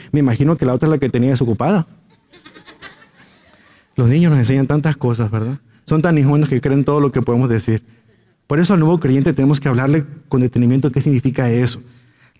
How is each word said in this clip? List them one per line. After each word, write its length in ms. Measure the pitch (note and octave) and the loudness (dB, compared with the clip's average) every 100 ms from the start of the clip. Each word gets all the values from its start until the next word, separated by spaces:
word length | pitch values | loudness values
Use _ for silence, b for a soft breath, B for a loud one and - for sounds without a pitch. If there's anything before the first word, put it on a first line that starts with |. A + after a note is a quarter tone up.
| B | B
Me 80 | D3+ | 0
imagino 360 | C3+ A2+ C#3+ E3 | 0 2 0 0
que 100 | C3 | 0
la 80 | |
otra 140 | B2 D#3 | 0 0
es 20 | |
la 80 | D3+ | 0
que 100 | C3+ | 0
tenía 220 | B2 B2+ | 0 0
desocupada". 560 | B2+ A#2+ G#2 C3+ G3+ E3 - _ _ _ - - - - - - - _ b b b b b b b b | 0 -2 -2 0 -2 -4 -12 _ _ _ -20 -20 -20 -20 -20 -20 -20 _ b b b b b b b b
Los 160 | - A#2+ | 0 2
niños 200 | D3 F3 | 4 4
nos 100 | C#3+ | 2
enseñan 260 | A#2 C3+ C3+ | 2 0 0
tantas 320 | D3 D#3 C#3+ | 0 -2 -2
cosas, 320 | B2 A#2 A2 | -2 -2 -4
¿verdad? 280 | A2 A2+ C#3 b b - | -4 -6 -8 b b -4
Son 160 | D#3 | 0
tan 160 | E3+ D#3 | 2 2
ingenuos 320 | C#3 D3 D3 | 2 2 0
que 100 | B2+ | 0
creen 240 | C#3 C#3 | 0 0
todo 160 | C3 D3 | 0 0
lo 120 | C#3+ | 0
que 100 | B2+ | -2
podemos 260 | A2+ A#2+ C3 | -2 0 0
decir. 340 | A2+ G#2+ A2 b b b b b b - | -2 -2 -4 b b b b b b -4
Por 140 | D3 | 0
eso 140 | F3 | 2
al 60 | F#3+ | 2
nuevo 200 | D#3 F3 | 2 0
creyente 320 | C#3+ C3 C#3 | 0 0 0
tenemos 260 | C#3 C3+ C#3+ | 0 0 0
que 120 | C#3+ | 0
hablarle 340 | B2 C3+ D#3 C#3+ - - | 0 0 0 -2 -12 -4
con 140 | C3 | -2
detenimiento 500 | B2 B2 A#2+ C3 C#3+ | 0 0 2 2 0
qué 80 | C3+ | -2
significa 500 | D3 C3 C3+ B2+ B2 | 0 0 -2 -2 0
eso. 300 | A#2+ B2 - b b b b b | 0 -2 -4 b b b b b